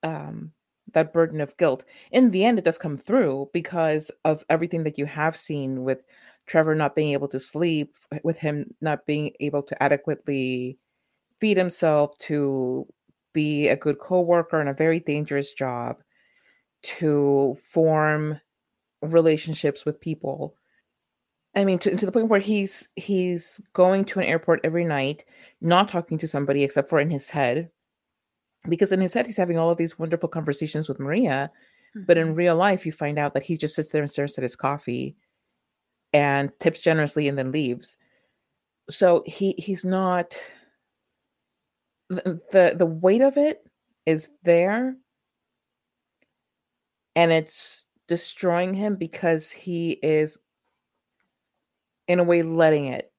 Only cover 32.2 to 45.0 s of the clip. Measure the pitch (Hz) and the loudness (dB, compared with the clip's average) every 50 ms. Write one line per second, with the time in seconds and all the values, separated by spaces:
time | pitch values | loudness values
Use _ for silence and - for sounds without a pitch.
32.2 | 160 160 156 165 175 175 165 165 185 208 196 180 - 160 156 - 156 147 147 151 | 4 -2 -2 0 2 2 2 2 2 2 0 0 -2 -8 -8 -6 -6 -4 -2 -2
33.2 | 147 143 - 147 - - 165 160 - 151 - - 151 - - 151 147 147 - - | -4 -2 -4 -6 -4 -4 -6 -4 -4 -4 -4 -4 -6 -2 -2 -2 -4 -2 -4 -4
34.2 | 143 143 - - 131 123 - _ - 135 143 147 - - 120 123 131 139 151 _ | -6 -6 -6 -6 -6 -6 -6 _ -4 -4 -4 -4 -6 -8 -6 -6 -6 -8 -12 _
35.2 | _ _ _ _ _ _ _ _ _ _ _ _ _ _ _ _ _ _ - 147 | _ _ _ _ _ _ _ _ _ _ _ _ _ _ _ _ _ _ 2 2
36.2 | 143 143 139 139 139 139 _ _ - 165 160 - - 170 160 160 151 147 - 156 | 2 4 2 0 -2 -4 _ _ -2 -2 -2 0 0 2 2 2 0 -2 -2 -2
37.2 | 151 139 139 139 131 131 131 156 151 123 123 117 - - - _ _ _ _ _ | -2 -2 -2 -2 -4 -4 -4 -4 -2 -2 -4 -6 -10 -20 -20 _ _ _ _ _
38.2 | _ _ _ _ _ _ _ _ _ _ _ _ _ - - - 196 180 170 170 | _ _ _ _ _ _ _ _ _ _ _ _ _ -8 -2 4 4 6 6 4
39.2 | - - 156 - 196 196 - - - - 190 175 - 185 185 185 190 185 180 180 | 2 -4 -8 -2 -2 -2 -2 -4 -6 -8 -6 -4 -2 -2 -2 0 0 0 0 -2
40.2 | 175 175 - - - - - _ _ _ _ _ _ _ _ _ _ _ _ _ | -2 -6 -10 -16 -16 -18 -20 _ _ _ _ _ _ _ _ _ _ _ _ _
41.2 | _ _ _ _ _ _ _ _ _ _ _ _ _ _ _ _ _ _ 185 185 | _ _ _ _ _ _ _ _ _ _ _ _ _ _ _ _ _ _ -8 -6
42.2 | - 190 170 170 - - - 196 180 170 - 170 175 165 165 160 175 185 202 233 | -4 -6 -6 -6 -10 2 4 6 6 6 4 2 0 0 0 2 2 4 4 6
43.2 | 262 277 269 285 285 302 - - _ _ _ _ _ _ _ _ _ 160 160 156 | 4 4 4 4 2 2 0 -4 _ _ _ _ _ _ _ _ _ 0 0 0
44.2 | 156 - _ _ _ 175 170 170 175 190 208 233 254 262 262 262 | -2 -6 _ _ _ 4 4 6 4 2 0 0 -2 -4 -6 -10